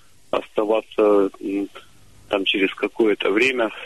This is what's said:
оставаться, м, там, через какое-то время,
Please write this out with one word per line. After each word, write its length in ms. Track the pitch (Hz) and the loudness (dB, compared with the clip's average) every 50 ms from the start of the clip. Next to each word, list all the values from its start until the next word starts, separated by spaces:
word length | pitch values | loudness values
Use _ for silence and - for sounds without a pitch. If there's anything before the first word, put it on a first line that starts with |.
| - - - - - - | -20 -20 -20 -20 -10 -6
оставаться, 1000 | - - - - - 110 107 104 110 110 - - - - 107 104 104 101 98 98 - - | -6 -6 -6 -4 -4 -4 -2 0 0 -2 -2 -4 -2 2 4 4 4 4 2 0 -2 -6
м, 280 | - 101 98 101 98 - - - - - - - - - - - - - | -8 -6 -4 -4 -6 -6 -10 -18 -20 -20 -20 -20 -20 -20 -20 -20 -8 -4
там, 160 | 208 202 190 | -4 -2 0
через 300 | - - 101 95 - - | -2 0 0 -2 -2 -2
какое-то 560 | - 107 101 - - 117 107 101 - - - | -4 -6 -6 0 0 2 2 2 0 -2 -2
время, 400 | 95 110 127 135 127 123 113 104 - - - | 0 0 0 0 0 -2 -4 -4 -4 -10 -16